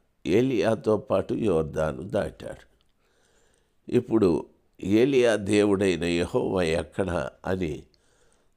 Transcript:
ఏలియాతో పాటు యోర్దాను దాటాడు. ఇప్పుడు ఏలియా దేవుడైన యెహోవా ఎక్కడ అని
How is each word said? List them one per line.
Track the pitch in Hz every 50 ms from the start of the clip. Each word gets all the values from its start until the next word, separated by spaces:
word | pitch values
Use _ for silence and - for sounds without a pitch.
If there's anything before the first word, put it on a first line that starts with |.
| _ _ _ _ -
ఏలియాతో | 67 82 107 127 135 135 104 80 110 113 101 - 110 107 101
పాటు | - - 101 95 95 - -
యోర్దాను | - 110 104 87 80 78 73 65 - 78 78 71 64
దాటాడు. | - 98 - 104 85 73 - - - - - - - _ _ _ _ _ _ _ _ _ _ _ _ _ _ _ _ _ _ _ _ _ _ _ _ -
ఇప్పుడు | - 123 117 - 113 113 104 92 80 - - - _ _ _ _ _ - -
ఏలియా | - 101 110 120 147 139 131 120 117 110
దేవుడైన | 107 104 95 104 104 104 104 101 95 104 95 90 80 80
యెహోవా | 85 87 85 87 - - - - - 104 95 87
ఎక్కడ | 80 80 82 82 - - - 101 92 85 87 67 - - _ -
అని | - 98 92 92 80 73 65 - _ _ _ _ _ _ _ _ _ _ _ _ _ _